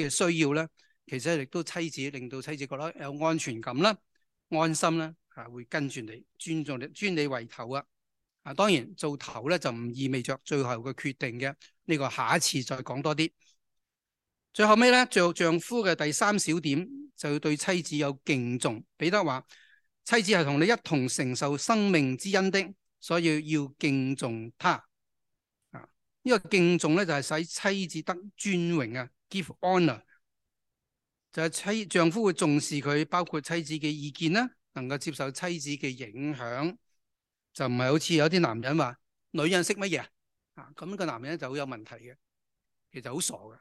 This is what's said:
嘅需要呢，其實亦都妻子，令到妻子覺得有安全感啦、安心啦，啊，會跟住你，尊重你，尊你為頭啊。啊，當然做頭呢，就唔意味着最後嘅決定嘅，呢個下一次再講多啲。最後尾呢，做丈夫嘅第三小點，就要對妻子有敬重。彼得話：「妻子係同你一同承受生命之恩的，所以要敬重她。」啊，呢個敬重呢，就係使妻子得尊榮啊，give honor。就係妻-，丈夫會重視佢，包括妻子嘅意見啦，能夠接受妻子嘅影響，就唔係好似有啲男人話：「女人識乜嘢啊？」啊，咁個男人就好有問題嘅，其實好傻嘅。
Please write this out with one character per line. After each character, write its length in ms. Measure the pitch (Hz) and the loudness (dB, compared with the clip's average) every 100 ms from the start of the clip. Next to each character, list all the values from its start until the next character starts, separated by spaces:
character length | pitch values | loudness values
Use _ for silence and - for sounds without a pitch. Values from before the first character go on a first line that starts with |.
| 147 | -2
嘅 40 | |
需 280 | - 185 170 | 2 2 4
要 140 | 147 | 2
呢， 140 | 151 165 - _ _ - | 2 -2 -8 _ _ -10
其 120 | 131 | -6
實 220 | 131 165 | -2 -2
亦 60 | 131 | -2
都 160 | 180 | -6
妻 260 | 160 175 165 | -6 -6 -6
子， 220 | 143 135 | -4 -6
令 180 | 143 123 | -6 -10
到 120 | 131 | -10
妻 120 | 131 | -10
子 120 | 151 135 | -10 -8
覺 100 | 135 | -8
得 180 | 156 - | -8 -8
有 180 | 143 143 | -10 -2
安 140 | 160 160 | 0 2
全 220 | - 110 | -2 -6
感 160 | 120 123 | -4 2
啦、 180 | 196 208 _ _ _ _ _ | 2 2 _ _ _ _ _
安 220 | 160 160 | 0 2
心 240 | 156 175 165 | 2 2 2
啦， 160 | 160 165 _ | -2 -10 _
啊， 140 | - 117 | -18 -16
會 160 | 120 | -14
跟 240 | 120 156 139 | -8 -4 -4
住 120 | 127 | -6
你， 220 | 110 110 - _ | -12 -14 -20 _
尊 260 | - 160 | -6 -6
重 140 | 143 131 | -4 -8
你， 80 | 156 | -10
尊 280 | 151 202 170 | -6 -2 0
你 100 | 147 | -2
為 180 | 127 113 | -4 -8
頭 240 | - 117 | -12 -8
啊。 120 | 135 - _ _ _ _ _ | -6 -8 _ _ _ _ _
啊， 120 | - | -8
當 180 | 135 208 | 2 4
然 220 | 160 117 | 4 0
做 220 | 190 156 143 | -6 -6 -6
頭 340 | - 113 127 | -10 -8 -2
呢， 80 | 175 | 0
就 140 | 143 | 0
唔 200 | 117 120 | -4 -6
意 160 | 120 135 | -4 -2
味 140 | 131 | -2
着 160 | 120 135 | -4 -6
最 180 | - 147 | -2 -2
後 80 | 123 | 0
嘅 180 | 117 127 | -4 -6
決 220 | 127 143 | -6 -8
定 260 | 131 131 117 | -4 -6 -6
嘅， 140 | 135 143 - _ - | -8 -8 -18 _ -2
呢 100 | 156 | -2
個 140 | 131 | 0
下 260 | - 120 160 | -2 0 2
一 40 | |
次 220 | - 143 | 2 -2
再 140 | 123 131 | -4 -8
講 240 | - 127 | -6 -4
多 140 | 151 151 | -2 0
啲。 160 | 160 - _ _ _ _ _ _ _ _ _ _ _ | -2 -4 _ _ _ _ _ _ _ _ _ _ _
最 120 | - 214 | 2 6
後 80 | 214 | 8
尾 140 | 247 | 8
呢， 140 | 254 247 | 6 6
做 260 | 196 175 | 4 4
丈 260 | 170 170 165 | 4 2 2
夫 240 | - 240 | 0 0
嘅 100 | 190 160 | 0 0
第 160 | 151 | 0
三 260 | 147 208 208 | 2 2 2
小 220 | - 165 | 2 0
點， 280 | 147 139 185 277 294 - | 0 0 -2 -10 -16 -10
就 160 | 151 | -4
要 60 | 147 | -2
對 180 | 151 151 | 0 0
妻 260 | - 180 | 0 0
子 140 | - 151 | -2 -2
有 200 | 143 139 | -2 -2
敬 340 | - 139 120 123 | -2 0 0 -2
重。 260 | 143 113 - - | -2 -4 -10 -6
彼 140 | 156 | 0
得 120 | 208 | 0
話： 220 | 165 131 - - _ _ _ _ | 0 -2 -8 -20 _ _ _ _
「妻 180 | - 233 | 2 2
子 100 | 185 | 4
係 120 | 196 | 4
同 160 | 143 143 | 4 4
你 60 | 180 | 4
一 100 | 233 | 2
同 240 | - 147 127 | 2 0 2
承 260 | - 131 | 0 -2
受 240 | 123 143 143 | 0 -2 0
生 320 | - 226 202 | 2 4 6
命 260 | 170 135 131 | 4 4 0
之 180 | 196 190 | 0 2
恩 140 | 190 | 4
的， 240 | 190 185 - _ _ | 2 -2 -8 _ _
所 200 | - 170 | -2 2
以 300 | 165 151 151 | 4 2 0
要 240 | 156 139 - | -2 -2 -2
敬 380 | 156 135 131 135 | 0 2 0 -2
重 340 | 127 113 113 - | -4 -6 -8 -2
她。」 260 | 185 139 - _ _ _ _ _ _ _ _ | 0 0 -4 _ _ _ _ _ _ _ _
啊， 160 | - - _ _ _ | -20 -20 _ _ _
呢 160 | 254 226 | 2 2
個 0 | - | 4
敬 300 | 196 175 175 | 4 6 4
重 160 | 160 | 4
呢， 100 | 165 | 2
就 80 | 185 | 2
係 100 | 143 | -2
使 220 | 131 156 | -2 -4
妻 420 | 170 - 202 196 180 | -4 -2 0 0 -2
子 160 | 156 | -4
得 120 | 165 180 202 - | -6 -6 -10 -8
尊 180 | 202 | -2
榮 440 | 180 170 170 113 123 | 0 2 0 -2 -6
啊， 120 | 127 _ _ | -10 _ _
give 260 | 196 165 - | -8 -8 -4
honor。 420 | 185 185 165 110 - _ _ _ _ _ _ _ _ _ _ _ _ | 2 4 4 2 -8 _ _ _ _ _ _ _ _ _ _ _ _
就 120 | - | -4
係 60 | 160 | -4
妻-， 360 | - 196 220 196 | -2 -2 -2 0
丈 240 | 185 165 | 4 4
夫 140 | 185 | 4
會 80 | 214 | 2
重 260 | 175 165 147 | 2 2 2
視 180 | - 147 | 0 -2
佢， 280 | 139 147 | 0 0
包 180 | 160 180 | 2 0
括 160 | 170 156 | 0 -4
妻 220 | - 170 | -4 -4
子 120 | 147 | -4
嘅 140 | 156 151 | -4 -4
意 220 | 151 147 | -4 -8
見 220 | 139 156 | -2 0
啦， 160 | 202 247 - _ | 2 0 -6 _
能 160 | - 127 | -10 -6
夠 80 | 143 | -6
接 160 | - | -6
受 180 | 135 139 | -6 -8
妻 300 | 131 180 175 | -6 -6 -6
子 80 | 143 | -6
嘅 180 | 143 139 | -6 -6
影 440 | 127 120 113 147 | -8 -12 -8 -8
響， 420 | 143 120 123 160 240 _ _ _ _ _ _ _ | -6 -6 -4 -4 -6 _ _ _ _ _ _ _
就 140 | - 131 | -4 -2
唔 100 | 123 | 2
係 140 | 127 | 2
好 80 | 156 | 2
似 160 | - | 2
有 140 | 165 156 | 4 4
啲 120 | 180 | 4
男 200 | 160 113 | 2 0
人 160 | 123 156 | 0 0
話： 200 | 127 127 _ _ _ | 0 -4 _ _ _
「女 100 | 160 | -2
人 200 | 156 185 | 2 2
識 120 | 170 | 2
乜 140 | 202 196 | 0 -2
嘢 120 | 151 | -4
啊？」 80 | 113 _ _ _ _ | -6 _ _ _ _
啊， 180 | - 139 | -20 -20
咁 220 | 147 170 202 | -16 -12 -6
個 80 | |
男 160 | 170 117 | -6 -6
人 160 | 131 165 | -8 -8
就 100 | 139 | -6
好 80 | 139 | -6
有 100 | 139 | -6
問 180 | 120 | -8
題 100 | 110 117 | -12 -18
嘅， 200 | 117 135 _ _ _ _ _ _ _ | -20 -20 _ _ _ _ _ _ _
其 120 | 139 | -14
實 100 | 123 | -10
好 80 | 135 | -6
傻 140 | - | -6
嘅。 240 | - 107 113 | -8 -16 -20